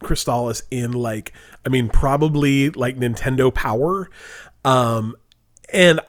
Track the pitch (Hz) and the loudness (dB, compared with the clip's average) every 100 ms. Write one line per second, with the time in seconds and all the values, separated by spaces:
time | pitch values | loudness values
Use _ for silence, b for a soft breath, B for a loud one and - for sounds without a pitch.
0 | - - - 120 120 110 - 131 120 123 | -6 -4 -2 -2 -2 -6 -8 -6 -6 -4
1 | 120 110 - B B B - 131 120 - | -6 -8 -12 B B B -2 0 2 2
2 | 143 143 156 147 143 139 139 160 127 131 | 2 2 0 2 2 2 0 -2 -6 -2
3 | 123 117 131 131 131 - 127 110 156 196 | -4 -2 -2 2 2 2 -2 -2 -2 -2
4 | 180 B B B B _ 135 131 120 113 | -6 B B B B _ 0 2 2 0
5 | 110 - _ _ _ _ - 202 180 160 | -4 -8 _ _ _ _ -4 4 6 4